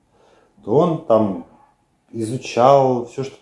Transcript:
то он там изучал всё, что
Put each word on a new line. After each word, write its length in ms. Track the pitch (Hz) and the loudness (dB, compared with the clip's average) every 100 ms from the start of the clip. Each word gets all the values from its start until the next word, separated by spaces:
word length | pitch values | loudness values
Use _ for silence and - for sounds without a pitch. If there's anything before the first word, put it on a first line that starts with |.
| _ _ _ _ _ _ | _ _ _ _ _ _
то 100 | - | -2
он 300 | 123 175 160 | 0 0 -2
там 400 | - 110 104 87 - _ _ _ _ _ _ | 0 2 2 -4 -12 _ _ _ _ _ _
изучал 920 | 113 110 131 - 117 127 139 135 123 | -10 -8 -8 -8 0 4 4 2 -2
всё, 200 | 120 - | -6 -12
что 120 | 131 - | -12 -12